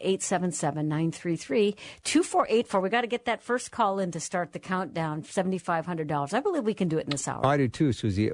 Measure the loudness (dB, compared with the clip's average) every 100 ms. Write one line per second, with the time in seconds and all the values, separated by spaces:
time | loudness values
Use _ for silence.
0 | -2 -2 0 0 0 0 -2 0 0 0
1 | 0 -2 -4 -4 0 2 2 0 -10 -10
2 | 0 2 2 2 4 2 2 0 2 0
3 | 0 -2 -2 -4 -2 -4 -2 0 2 2
4 | -2 -4 -4 -4 -4 -6 -4 -2 -2 -2
5 | -2 -4 -4 -2 0 -2 -2 -2 -2 -4
6 | -2 -2 0 0 0 0 0 0 2 0
7 | 0 -2 -4 0 2 4 2 2 2 2
8 | 0 2 0